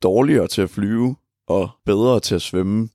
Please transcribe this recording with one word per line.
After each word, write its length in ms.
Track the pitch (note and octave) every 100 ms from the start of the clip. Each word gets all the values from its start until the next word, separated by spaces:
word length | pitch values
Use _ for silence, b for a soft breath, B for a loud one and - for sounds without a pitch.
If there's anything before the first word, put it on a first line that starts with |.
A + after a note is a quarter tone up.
dårligere 440 | F#2 G#2 C#3+ C3+ F2
til 140 | -
at 80 | F#2
flyve 460 | - G2+ A2+ B2+ C3+ _ _ -
og 220 | F#2+ F2 - -
bedre 340 | G2+ B2 A2+
til 160 | - F2+
at 60 |
svømme, 480 | - F2+ F#2+ G#2+ A2+